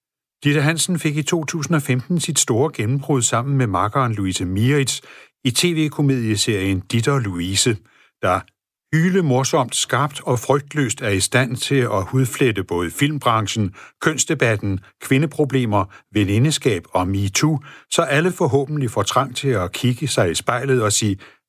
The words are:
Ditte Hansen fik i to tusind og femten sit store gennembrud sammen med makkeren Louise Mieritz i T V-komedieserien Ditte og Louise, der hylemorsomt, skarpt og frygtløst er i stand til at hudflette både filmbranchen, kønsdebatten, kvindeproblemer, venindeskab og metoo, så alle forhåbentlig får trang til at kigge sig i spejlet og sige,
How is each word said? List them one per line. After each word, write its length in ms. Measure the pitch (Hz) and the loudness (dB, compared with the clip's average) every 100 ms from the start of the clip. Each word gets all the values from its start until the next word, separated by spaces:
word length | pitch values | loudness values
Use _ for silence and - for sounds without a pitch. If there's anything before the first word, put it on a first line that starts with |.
| _ _ _ _ | _ _ _ _
Ditte 180 | 147 147 | 0 2
Hansen 380 | 143 165 - 170 | 2 0 -2 -2
fik 180 | 156 147 | -2 -2
i 60 | |
to 220 | 143 170 151 | -2 -2 -2
tusind 300 | 170 147 160 | -6 -2 -2
og 60 | |
femten 380 | - 160 - 175 | 0 -2 0 -2
sit 200 | - 143 | -2 -2
store 320 | - 113 151 | 0 2 0
gennembrud 480 | - 107 139 - 139 | -2 -2 -2 0 0
sammen 360 | 113 117 135 139 | 2 0 0 0
med 100 | 117 | 2
makkeren 460 | 90 104 143 123 | 0 0 0 0
Louise 320 | 104 95 92 92 | 0 -2 -2 -2
Mieritz 560 | 95 120 147 131 - - - - _ | 0 2 2 0 -4 -10 -20 -20 _
i 80 | 131 | -2
T 120 | - | 0
V-komedieserien 1160 | 180 160 151 - 143 131 110 104 - 101 95 95 | 0 2 -2 2 2 2 0 0 0 0 0 -2
Ditte 320 | - 117 117 | 0 0 2
og 100 | 139 | 0
Louise, 560 | 107 87 90 98 127 107 _ _ _ - | 0 -4 -2 0 0 0 _ _ _ -4
der 180 | 95 90 - _ _ _ - 156 | 0 0 -4 _ _ _ -2 2
hylemorsomt, 800 | 175 190 156 127 131 160 127 - | 2 2 2 2 2 0 0 -2
skarpt 460 | - 123 143 - | -2 0 -2 -4
og 180 | - 123 | -2 -2
frygtløst 640 | - 139 143 147 127 - | -2 -4 -4 -4 -2 -2
er 80 | 113 | -2
i 100 | 98 | 0
stand 380 | - 123 127 123 | 0 0 0 -4
til 180 | - 139 | 0 0
at 300 | 120 101 95 | 2 0 0
hudflette 580 | 131 127 - 135 98 | 0 0 2 0 0
både 280 | 92 87 87 | -2 -2 -2
filmbranchen, 840 | - 143 151 131 110 104 117 98 - - - | 0 -2 0 0 0 0 -2 -4 -4 -20 -4
kønsdebatten, 800 | 160 160 - 151 120 104 101 95 - - | -2 0 -2 0 0 0 -2 -4 -6 -12
kvindeproblemer, 840 | - 135 156 - 143 131 120 101 95 - _ | 0 2 2 0 0 0 0 0 -2 -8 _
venindeskab 720 | 104 98 104 147 143 135 92 - | 0 2 2 2 2 0 -2 -2
og 180 | 90 90 | -2 0
metoo, 520 | 98 98 - 151 147 - - - | 0 -2 0 0 0 -6 -20 -4
så 100 | - | -2
alle 300 | 156 143 180 | 2 2 0
forhåbentlig 600 | 180 156 135 139 151 123 | 0 2 2 0 -2 -2
får 120 | - | -2
trang 320 | 98 127 131 123 | 0 0 -2 -2
til 140 | 139 | -2
at 220 | 110 90 | 0 -2
kigge 360 | - 123 120 139 | -2 0 0 -2
sig 240 | - 92 | 0 0
i 40 | 80 | 0
spejlet 480 | - 120 139 127 | -2 -4 0 2
og 100 | 107 | 2
sige, 240 | - 107 95 - _ | 2 0 -2 -8 _